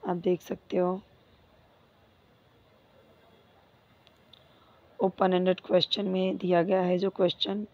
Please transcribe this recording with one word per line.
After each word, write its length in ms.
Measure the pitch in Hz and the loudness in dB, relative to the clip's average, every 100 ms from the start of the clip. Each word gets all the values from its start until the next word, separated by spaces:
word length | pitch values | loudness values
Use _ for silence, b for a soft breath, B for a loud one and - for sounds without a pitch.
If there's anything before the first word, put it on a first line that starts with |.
| 202 | -4
आप 80 | 180 | -4
देख 240 | 175 180 | -2 -2
सकते 360 | - 185 _ - | -4 -12 _ -2
हो। 260 | 180 190 - _ _ _ _ _ _ _ _ _ _ _ _ _ _ _ _ _ _ _ _ _ _ - _ _ _ _ _ _ - _ _ - b b b b _ - | -2 -4 -10 _ _ _ _ _ _ _ _ _ _ _ _ _ _ _ _ _ _ _ _ _ _ -20 _ _ _ _ _ _ -20 _ _ -20 b b b b _ -2
Open 320 | 196 - 190 | -2 2 2
ended 280 | 185 180 185 | 2 2 0
question 460 | - 180 170 - 208 | 2 0 2 -4 -2
में 300 | 185 185 185 | 0 -2 -2
दिया 260 | 180 175 | 2 2
गया 200 | 170 185 | 4 2
है 160 | 180 180 | 2 0
जो 120 | 190 | 0
question 560 | - 180 - 202 202 208 | 0 0 0 -4 -4 -8